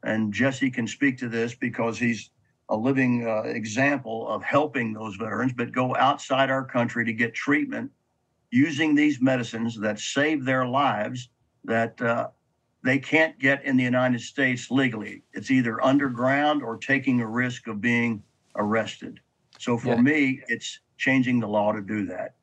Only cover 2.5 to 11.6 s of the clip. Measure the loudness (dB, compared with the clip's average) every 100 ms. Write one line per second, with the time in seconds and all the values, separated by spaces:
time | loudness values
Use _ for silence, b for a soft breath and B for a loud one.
2.5 | _ -6 -2 2 2 2 2 0 -2 -2
3.5 | -6 -4 0 0 0 -4 -8 -6 -6 0
4.5 | 2 2 -2 -4 -6 -10 -8 -6 -2 -2
5.5 | -2 -4 0 0 2 2 2 -2 0 2
6.5 | 0 -2 -2 -2 -2 -4 -2 -2 -2 0
7.5 | 0 0 -6 -10 _ _ _ _ _ _
8.5 | 2 2 2 4 4 4 4 2 2 -2
9.5 | -4 -6 -2 -4 -4 -4 0 0 0 0
10.5 | 0 2 2 2 0 -4 -6 -12 _ _
11.5 | _